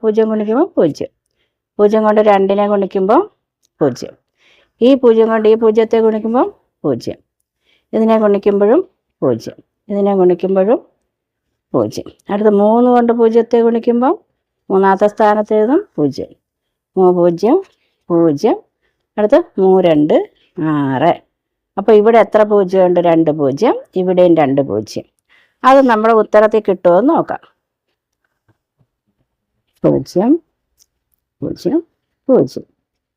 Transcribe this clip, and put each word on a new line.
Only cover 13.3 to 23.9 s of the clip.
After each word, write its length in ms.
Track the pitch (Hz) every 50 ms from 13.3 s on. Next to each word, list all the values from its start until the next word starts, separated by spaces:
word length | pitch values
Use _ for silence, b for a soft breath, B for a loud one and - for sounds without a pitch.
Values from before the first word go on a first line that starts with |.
| 220 233 226 226 - 233 226
ഗുണിക്കുമ്പോൾ 480 | 233 233 233 226 247 233 240 247 277 370 427 _ _ _ _ _ _ _ _ _ -
മൂന്നാമത്തെ 360 | 208 190 196 196 196 190 208
സ്ഥാനത്ത് 480 | 208 - - 226 208 208 214 214 - 220
എഴുതും 340 | 214 214 226 277 370 415 - _
പൂജ്യം. 320 | - 151 143 - - - - - _ _ _ _ _ _ _ _ _ _ _ _
മൂന്ന് 160 | 190 185 180 180
പൂജ്യം 500 | 180 170 180 170 170 - 220 294 392 392 - _ _ _ _ _ _ _ -
പൂജ്യം, 540 | 175 170 170 165 147 143 - 226 349 427 - _ _ _ _ _ _ _ _ _ _ -
അടുത്ത് 240 | 208 208 269 320 339 - _ -
മൂന്ന് 300 | 190 190 190 190 180 175
രണ്ട് 420 | 160 151 151 156 202 311 - - _ _ _ _ _ -
ആറ്. 540 | 156 156 151 147 143 135 135 123 143 170 - - - _ _ _ _ _ _ _ _ _ _ -
അപ്പൊ 140 | 196 - 220
ഇവിടെ 260 | 214 208 226 226 233
എത്ര 240 | 202 - - 214 214
പൂജ്യം 440 | 214 214 208 196 180 185 190 185
ഉണ്ട്? 140 | 180 180 175
രണ്ട് 300 | 170 170 165 160 165 160
പൂജ്യം, 500 | 147 160 143 135 135 - - 262 403 494 539 -